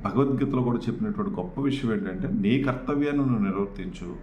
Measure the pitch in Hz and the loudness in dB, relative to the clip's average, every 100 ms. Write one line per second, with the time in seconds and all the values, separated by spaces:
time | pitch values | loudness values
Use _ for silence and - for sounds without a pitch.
0 | 101 101 139 127 139 127 123 117 117 98 | 0 2 2 2 2 2 2 0 -2 -2
1 | 107 101 95 - 90 - 139 127 117 104 | -2 -2 -2 -2 -4 -2 0 0 0 0
2 | 95 92 - 110 98 131 131 127 - 143 | -2 -4 -2 2 4 4 2 -2 -2 0
3 | 147 143 135 113 98 95 101 - 92 85 | 2 2 2 2 2 0 -2 -4 -8 -8
4 | 87 85 | -10 -10